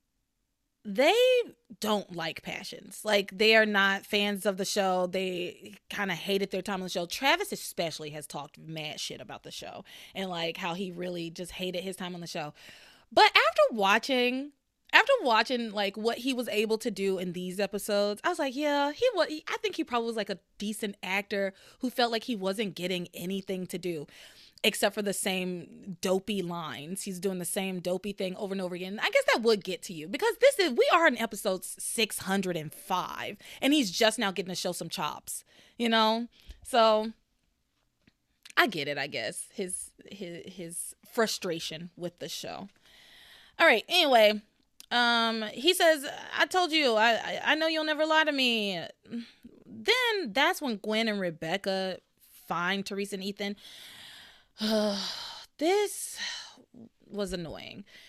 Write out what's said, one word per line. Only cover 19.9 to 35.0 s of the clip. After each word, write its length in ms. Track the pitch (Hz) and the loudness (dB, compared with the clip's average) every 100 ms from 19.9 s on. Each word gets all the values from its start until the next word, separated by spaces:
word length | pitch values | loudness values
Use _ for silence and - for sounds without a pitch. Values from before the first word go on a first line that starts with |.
| 240 233 | -2 -2
was, 100 | 226 | -4
like, 140 | 202 | -6
a 100 | 185 _ - | -8 _ -8
decent 400 | 208 214 208 202 | -6 -4 -8 -8
actor 500 | 185 190 202 202 196 - - - | -4 -4 -2 -2 -4 -6 -20 -8
who 100 | 254 | -4
felt 200 | 247 240 | 0 0
like 140 | 226 | 0
he 120 | - 208 | -4 -4
wasn't 380 | 185 196 208 | -2 -2 -4
getting 320 | 165 180 180 175 | -4 -4 -4 -6
anything 540 | - 175 196 - 185 180 | -8 -6 -6 -4 -6 -6
to 100 | 196 | -6
do 300 | 180 165 147 - - - - - | -4 -6 -10 -18 -20 -20 -20 -2
except 320 | 220 - 208 | -2 2 -2
for 60 | 214 | 0
the 140 | 202 | -4
same 840 | 180 202 185 185 180 - - 202 170 | -2 -2 -2 -4 -8 -12 -18 -16 -6
dopey 400 | 196 190 190 202 | 0 0 0 -4
lines. 640 | 175 170 156 120 147 190 | -4 -6 -8 -10 -10 -10
He's 140 | - 180 | -8 -4
doing 200 | 196 185 | -4 -4
the 80 | 170 | -4
same 340 | 202 190 185 | -4 -4 -4
dopey 320 | 175 185 208 | -4 -4 -6
thing 240 | 180 185 185 | -6 -6 -6
over 160 | 190 | -6
and 80 | 196 | -4
over 140 | 180 | -6
again." 240 | 180 185 214 | -6 -8 -2
I 80 | 381 | 2
guess 160 | 554 539 | 2 4
that 100 | 349 | 4
would 220 | 226 220 | 4 2
get 160 | 185 175 | 0 -8
to 100 | - | -8
you 120 | 160 156 | -10 -8
because 280 | 269 440 359 | 0 0 6
this 200 | 539 539 | 4 6
is, 140 | 349 | 2
we 140 | 240 571 | 4 6
are 140 | 320 330 | 6 6
in 100 | 233 | 4
episode 480 | 226 202 214 185 | -4 -2 -2 -2
six 540 | - - - - 214 - | -6 -10 -6 0 0 -2
hundred 380 | - 196 185 170 | -2 0 0 -2
and 180 | 151 | -6
five, 640 | - - 180 160 - 117 208 - - | -10 -4 -2 -2 -6 -8 -10 -16 -2
and 100 | 262 | 2
he's 180 | 302 208 | 4 2
just 280 | 170 220 220 | 4 2 2
now 140 | 202 | -2
getting 180 | 185 180 | -2 -4
to 60 | 175 | -4
show 160 | 185 | -4
some 160 | 175 170 | -4 -8
chops, 560 | - | -6